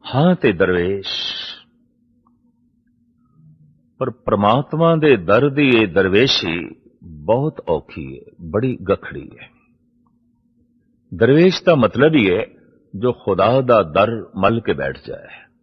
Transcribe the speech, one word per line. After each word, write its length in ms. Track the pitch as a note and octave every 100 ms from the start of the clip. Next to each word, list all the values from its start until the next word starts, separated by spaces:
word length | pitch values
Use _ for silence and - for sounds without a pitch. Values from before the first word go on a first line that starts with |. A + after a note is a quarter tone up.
| - B2
"ਹਾਂ 200 | E3+ F3
ਤੇ 160 | B2+
ਦਰਵੇਸ਼, 580 | F2 F#2 F2+ F2 G2 G2 - - - - - _ _ _ _ _ _ _ _ _ _ _ _ _ _ A#3+ A#3+ A#3+ _ - _ _ _ _ _
ਪਰ 120 | B2+
ਪ੍ਰਮਾਤਮਾ 880 | - - G#2+ G2+ B2 D3 D#3 E3 E3
ਦੇ 200 | D3+ B2
ਦਰ 320 | E2+ G#2+ C#3+
ਦੀ 200 | C3+ C#3+
ਇਹ 180 | A#2 G#2+
ਦਰਵੇਸ਼ੀ 800 | E2 F#2+ G2 C3+ - F#2 E2+ D#2+ - _ _
ਬਹੁਤ 580 | E2+ D#2 D2+ A#2 D3+ - -
ਔਖੀ 460 | D#2+ - - C2+ C#2
ਏ, 100 | - _
ਬੜੀ 360 | E2+ G2 C3 A#2+ F#2+
ਗਖੜੀ 400 | G2 - - -
ਏ।" 140 | - - _ _ _ _ _ _ _ _ _ _ _ _ _ _ _ _ F2
ਦਰਵੇਸ਼ 480 | A#2 D3 F3+ F3+
ਦਾ 120 | - D#3
ਮਤਲਬ 400 | A2 A2+ D3 D#3
ਹੀ 160 | G2
ਹੈ 120 | F2+ - _ _ _ _ G2
ਜੋ 180 | A#2+
ਖੁਦਾ 480 | A#2 - F#2 G2 C3
ਦਾ 220 | B2+ A2+
ਦਰ 420 | F2 D#2 G#2+ A2+ F2 -
ਮੱਲ 240 | F#2+ A2+
ਕੇ 140 | A2
ਬੈਠ 240 | D#2 C#2 C2 -
ਜਾਏ 400 | B1 - - _ _